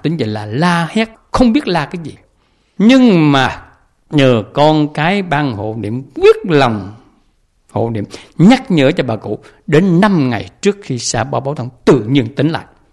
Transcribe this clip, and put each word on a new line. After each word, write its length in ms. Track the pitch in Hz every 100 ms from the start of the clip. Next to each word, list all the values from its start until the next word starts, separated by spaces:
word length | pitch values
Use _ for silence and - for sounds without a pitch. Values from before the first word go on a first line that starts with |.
tỉnh 140 | 143 165
dậy 120 | 107
là 160 | 107 104
la 420 | 123 175 170 165
hét, 180 | 220 220 - _
không 220 | - 247
biết 140 | 277 -
la 180 | 170 139
cái 160 | 175
gì. 120 | 151 - _ _ _ _ _ -
Nhưng 540 | 214 262 247 175 151
mà 320 | 139 123 - - _ _ _ _
nhờ 340 | 151 131 117 98
con 400 | 139 151 156 147
cái 280 | 151 160 202
ban 320 | 180 147 143
hộ 220 | 104 107 113
niệm, 240 | 104 123 135 320
quyết 200 | 403 440 208
lòng 480 | 147 123 107 95 113 _ _ _ _ _ _ _
hộ 180 | 107 117
niệm, 140 | 110 - - - -
nhắc 340 | 185 262 -
nhở 200 | 165 135
cho 120 | 175
bà 120 | 123 110
cụ, 240 | 104 107 - _ -
đến 340 | 151 190 165
năm 280 | 214 180 127
ngày 200 | 104 95 -
trước 160 | 202 202
khi 160 | - 123
xa 240 | - 117
Bảo 180 | 127 131
Bảo 140 | 135 151
Thắng 140 | 123 - -
tự 180 | 135
nhiên 320 | 107 139 110 -
tỉnh 140 | 151
lại. 160 | 131 - _ _